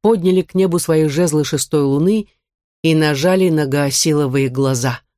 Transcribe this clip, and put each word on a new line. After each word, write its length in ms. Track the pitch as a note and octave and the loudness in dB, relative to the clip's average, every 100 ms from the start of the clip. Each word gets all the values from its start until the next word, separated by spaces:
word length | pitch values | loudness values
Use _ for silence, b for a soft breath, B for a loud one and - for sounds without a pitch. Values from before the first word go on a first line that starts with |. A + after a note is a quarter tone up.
подняли 400 | G#3 A3+ F3 F#3 | 0 0 2 0
к 140 | F3+ | 0
небу 240 | F#3 F#3+ E3+ | 0 0 0
свои 300 | - D#3 D#3 | 0 0 0
жезлы 360 | C#3+ F3 D3+ | 0 0 0
шестой 380 | C#3 D3 - D#3 | -2 -4 -2 0
луны 460 | C#3+ C#3 E3+ G#3+ G#3 _ _ _ _ _ | 0 0 0 0 -4 _ _ _ _ _
и 120 | D#3+ | 0
нажали 560 | D#3+ D3+ C#3+ E3 F#3+ F#3 | 2 2 0 0 2 2
на 160 | D#3 C#3+ | 0 0
гаосиловые 840 | C#3+ C#3+ C3+ E3 D3+ C#3 C#3 C3+ | -2 -2 -2 0 0 0 0 -2
глаза. 540 | B2+ C3+ C3 B2+ A#2 - | 0 -2 0 -2 -6 -12